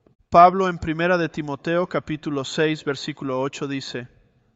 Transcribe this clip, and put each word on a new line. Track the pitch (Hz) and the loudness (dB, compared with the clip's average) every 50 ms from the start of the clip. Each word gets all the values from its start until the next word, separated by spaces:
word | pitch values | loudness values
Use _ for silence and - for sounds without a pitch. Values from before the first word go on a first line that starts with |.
| _ _ _ _ _ _ | _ _ _ _ _ _
Pablo | - 170 175 180 180 196 190 | 8 8 8 8 8 4 0
en | 180 175 165 | -2 -2 -4
Primera | - 165 156 160 170 180 185 175 | -6 -6 -2 0 0 0 2 0
de | 165 156 | 0 -2
Timoteo, | - 165 151 147 139 - - 165 165 175 185 | -4 -6 -8 -6 -8 -6 -4 -2 -2 -2 -2
capítulo | - - 147 - - 156 147 - 160 143 139 131 | -2 -4 -6 -6 -6 -8 -8 -6 -4 -4 -4 -6
seis, | - - 170 156 156 156 151 - | -4 -2 0 0 0 -2 -2 -4
versículo | 147 139 - - 156 143 - 143 135 131 131 | -6 -6 -6 -8 -10 -10 -8 -8 -6 -4 -4
ocho | 131 139 - - 151 | -4 -4 -6 -8 -8
dice, | 139 139 135 - - - 123 120 - _ _ _ _ _ _ _ _ _ | -8 -6 -8 -8 -10 -10 -12 -12 -14 _ _ _ _ _ _ _ _ _